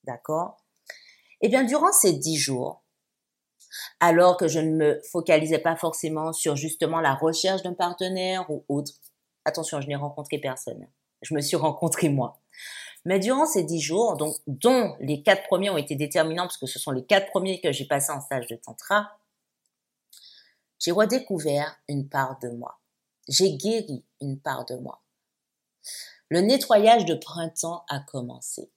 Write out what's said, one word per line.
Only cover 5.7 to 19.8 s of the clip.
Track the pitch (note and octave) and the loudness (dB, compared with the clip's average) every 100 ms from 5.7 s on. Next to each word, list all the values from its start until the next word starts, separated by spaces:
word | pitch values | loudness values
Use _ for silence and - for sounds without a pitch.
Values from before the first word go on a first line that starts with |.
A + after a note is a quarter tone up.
| D#3+ | 0
forcément | E3+ - D#3+ D#3 D#3+ | -4 -4 -6 -4 -4
sur | D#3+ E3 C#3+ | -2 -2 -2
justement | D#3 - D#3 E3 | -4 -4 -2 2
la | D#3 C3 | 2 2
recherche | D#3+ D#3+ F#3 F#3+ | 0 2 0 0
d'un | F#3 | -4
partenaire | F3 F3 F3 F#3 F#3 F#3 F#3 F3 | -4 -4 -2 -4 -2 -2 -4 -6
ou | D3 _ | -8 _
autre, | C#3+ C#3+ - - _ _ _ - | -6 -6 -14 -20 _ _ _ -4
attention, | D3+ D#3+ D3+ | -4 -6 -6
je | C#3 | -6
n'ai | C#3+ | -6
rencontré | C#3+ C#3+ C#3+ D3 | -6 -10 -8 -6
personne, | C#3 C3 - - G2 _ _ _ | -4 -8 -10 -12 -16 _ _ _
je | - | -6
me | D#3 | -4
suis | C#3+ E3 | 0 0
rencontrée | D3+ C#3+ E3 - D#3+ | 0 0 -2 0 2
moi. | C#3 A#2 - _ - - - - - E3+ | 2 -2 -8 _ -20 -16 -16 -16 -12 0
Mais | F#3+ | 0
durant | G3 C4 D#4 | 2 2 2
ces | - | 0
dix | D#3 E3+ | 0 -2
jours, | D3 F3 A#3 D#3 | -2 0 0 0
donc, | D3+ D3+ - | -4 -4 -8
dont | C3 A#3 B3+ G3+ - | 2 4 4 2 -2
les | C#3 D3 | -4 0
quatre | F3 F#3+ - | 4 4 4
premiers | F3+ G3 | 0 2
ont | F3 | -2
été | C#3+ C#3+ | -2 -4
déterminants, | D3 F3 D#3+ E3 | -2 0 0 0
parce | F3+ - | -6 -6
que | C3 | -10
ce | - | -8
sont | - | -4
les | B2+ B2 | -4 4
quatre | G3 G3 | 2 4
premiers | F#3+ F#3+ F#3 | -2 -2 -2
que | E3+ | -2
j'ai | C#3 C#3 | -2 -2
passés | C#3+ C#3 | -2 0
en | C#3+ | -6
stage | - C3+ A#2+ | -6 -6 -6
de | A#2 | -12
tantra, | - A#2 - G#3 G#3 - _ _ _ _ _ _ | -14 -18 0 0 0 -14 _ _ _ _ _ _